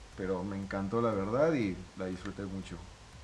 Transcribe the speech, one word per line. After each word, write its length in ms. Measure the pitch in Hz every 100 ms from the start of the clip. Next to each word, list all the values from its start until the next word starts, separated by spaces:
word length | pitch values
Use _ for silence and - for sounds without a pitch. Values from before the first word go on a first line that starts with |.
| - -
pero 260 | 92 92
me 140 | 95 98
encantó 440 | 95 98 98 117
la 120 | 117
verdad 400 | 98 98 120 160
y 220 | 147 101 87 92 -
la 100 | 92
disfruté 360 | 90 101 92
mucho, 340 | 98 95 90 85 - - - -